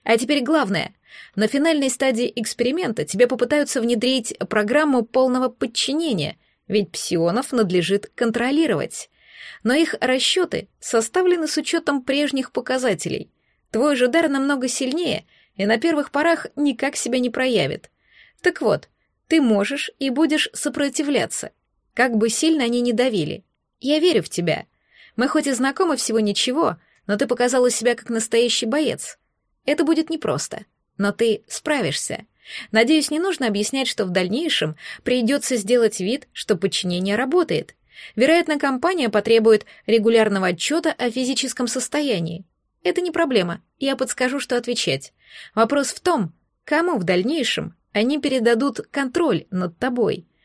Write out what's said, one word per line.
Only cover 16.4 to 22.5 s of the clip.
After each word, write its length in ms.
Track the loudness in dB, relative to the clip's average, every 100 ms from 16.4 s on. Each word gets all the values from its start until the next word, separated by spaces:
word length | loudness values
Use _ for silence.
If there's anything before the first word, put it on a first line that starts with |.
| -2 -2
никак 400 | 0 0 -4 -4
себя 240 | -2 0
не 100 | 0
проявит. 640 | 0 0 2 0 -4 -12 _ _ _ -20 _
Так 200 | -2 0
вот, 280 | 0 0 -2 _ _ _ 0
ты 140 | 2
можешь 500 | 4 2 0 -4 -8 _
и 100 | -4
будешь 400 | 0 2 2 -2
сопротивляться, 960 | -4 -6 -2 -4 -2 -2 0 -2 -6 -10 _ _ _ _
как 240 | 0 2 2
бы 120 | 0
сильно 340 | 2 2